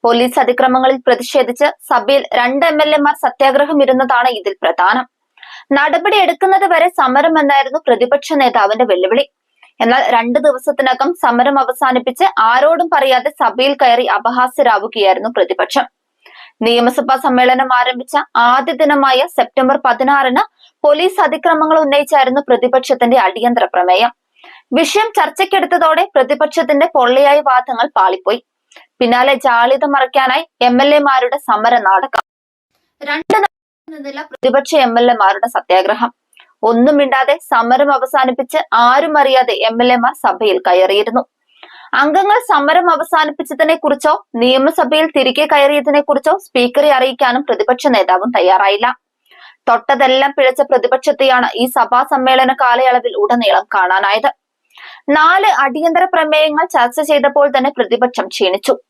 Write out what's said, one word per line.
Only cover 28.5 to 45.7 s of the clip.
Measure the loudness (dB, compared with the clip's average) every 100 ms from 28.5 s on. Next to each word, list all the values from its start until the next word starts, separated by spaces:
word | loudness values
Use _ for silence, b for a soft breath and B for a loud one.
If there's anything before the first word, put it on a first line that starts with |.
| _ _ b b _
പിന്നാലെ | -2 2 0 0 0
ജാള്യത | 2 2 0 0
മറയ്ക്കാനായി | -2 0 0 0 -2 -6 _ 0
എം | 2
എൽ | 2 2
എമാരുടെ | 2 0 0 -4 -2
സമര | -2 2 2 2
നാടകം. | 0 0 -6 -8 _ _ _ _ _ _ _
രണ്ട് | -8 -8 -2 -2 -2 _ _ _ -20 -16 -14
നില | -14 -16
പ്രതിപക്ഷ | -4 0 0 0 0 0
എം | 2
എൽ | 0
എമാരുടെ | 2 0 0 -4 -6
സത്യാഗ്രഹം. | 0 0 0 -2 -4 _ _ b b b -2
ഒന്നും | 2 2 2
മിണ്ടാതെ | 0 0 0 -2 -2
സമരം | -2 0 0 0 -2
അവസാനിപ്പിച്ച് | -2 -2 -2 -4 -4 -6 -2 0 2
ആരും | 2 2 2
അറിയാതെ | 2 2 0 0 -2
എം | 0
എൽ | 0 2
എമാർ | 0 -2 -4
സഭയിൽ | -2 -2 0 2
കയറിയിരുന്നു. | 2 2 0 0 -4 -6 _ B B B B B -2
അംഗങ്ങൾ | 0 0 0 0 0
സമരം | 0 2 0 0
അവസാനിപ്പിച്ചതിനെ | -2 -2 -2 -2 -6 -12 -4 -2 0
കുറിച്ചോ | -2 -2 0 -2 _ -2
നിയമസഭയിൽ | 0 2 0 0 0 0 0 0
തിരികെ | 0 -2 0
കയറിയതിനെ | 2 2